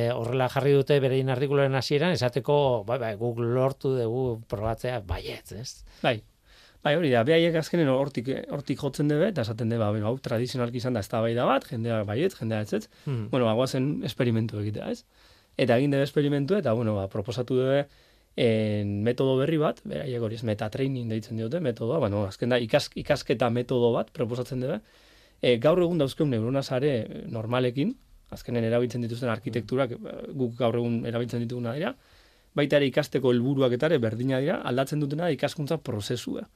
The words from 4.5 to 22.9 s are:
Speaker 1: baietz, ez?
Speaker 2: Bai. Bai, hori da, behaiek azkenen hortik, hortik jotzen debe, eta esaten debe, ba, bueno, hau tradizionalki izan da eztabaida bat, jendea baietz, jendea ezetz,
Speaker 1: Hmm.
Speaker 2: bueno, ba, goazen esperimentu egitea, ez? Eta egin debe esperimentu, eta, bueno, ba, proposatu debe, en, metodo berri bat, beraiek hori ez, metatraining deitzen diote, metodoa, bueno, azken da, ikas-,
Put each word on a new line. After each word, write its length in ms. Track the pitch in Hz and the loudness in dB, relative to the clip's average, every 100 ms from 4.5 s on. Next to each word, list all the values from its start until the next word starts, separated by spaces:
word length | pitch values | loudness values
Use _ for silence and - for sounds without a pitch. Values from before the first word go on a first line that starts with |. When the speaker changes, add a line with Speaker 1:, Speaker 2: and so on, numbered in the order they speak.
| 101 110 113 123 123 | -4 -4 -2 -4 -6
Speaker 1:
baietz, 520 | 92 85 113 117 - | -6 -6 -6 -12 -12
ez? 180 | 98 127 - - - | -14 -12 -14 -20 -2
Speaker 2:
Bai. 200 | 151 110 - _ _ - - _ | 0 0 -4 _ _ -20 -20 _
Bai, 80 | 151 | 0
hori 140 | 151 160 | 2 4
da, 140 | 120 120 | 4 6
behaiek 300 | 165 170 160 | 4 4 2
azkenen 300 | 156 175 147 | 0 2 4
hortik, 380 | 131 143 - 131 120 - | 2 0 -2 -4 -6 -6
hortik 260 | 147 139 139 | -8 -4 -4
jotzen 300 | 139 - 147 | -2 0 2
debe, 220 | 147 196 | 2 2
eta 100 | 165 | 0
esaten 300 | 110 110 117 | -4 -2 -2
debe, 80 | 117 | 0
ba, 60 | 107 | 0
bueno, 160 | 107 107 | 0 0
hau 120 | 131 | -2
tradizionalki 580 | - 113 120 131 120 123 | -2 -2 -2 -2 -4 -2
izan 160 | 123 | -2
da 60 | 117 | -2
eztabaida 400 | 95 117 113 117 | -2 -2 0 2
bat, 200 | 143 139 - | 2 0 -2
jendea 360 | 113 117 110 | -6 -2 -2
baietz, 320 | 104 107 185 - | -2 -2 -2 -2
jendea 220 | 110 110 | -4 -2
ezetz, 220 | 107 - - _ | -2 -4 -6 _
Speaker 1:
Hmm. 240 | - 123 107 | -6 -4 -2
Speaker 2:
bueno, 180 | 131 117 | 0 2
ba, 80 | 110 | 2
goazen 460 | 131 131 135 156 | 0 0 -2 -2
esperimentu 560 | 135 - 123 113 113 107 | -6 -2 0 2 0 -4
egitea, 320 | 104 104 - | -6 -6 -6
ez? 80 | 240 - _ - - _ - | -8 -10 _ -20 -20 _ -2
Eta 220 | 120 120 | 4 4
egin 100 | 143 | 4
debe 140 | 139 139 | 2 0
esperimentu, 480 | 156 143 143 139 | 0 0 0 0
eta, 220 | 202 139 113 | 0 2 0
bueno, 180 | 113 | 0
ba, 140 | 104 98 | -2 -2
proposatu 460 | 110 101 120 120 127 | -6 -6 -4 0 0
debe, 300 | 131 139 139 _ _ _ _ - | 2 2 0 _ _ _ _ 0
en, 520 | 120 110 107 104 101 101 | 2 4 2 0 -2 0
metodo 320 | 110 - 135 131 | 0 2 2 2
berri 200 | 139 160 | 2 0
bat, 220 | 160 - | 0 -2
beraiek 400 | - 151 147 120 | -8 -8 -6 -4
hori 140 | 110 110 | -4 -4
ez, 80 | |
metatraining 640 | 113 107 107 - 135 131 117 | -4 -2 -4 -2 -2 -2 -4
deitzen 320 | 110 110 113 | -4 -4 -6
diote, 180 | 113 - | -4 -2
metodoa, 400 | 135 113 117 120 | -2 -2 -2 0
bueno, 220 | 110 101 98 | 2 0 -2
azken 260 | - 120 | -2 0
da, 60 | 123 | 0
ikas-, 300 | 117 147 - | 4 2 0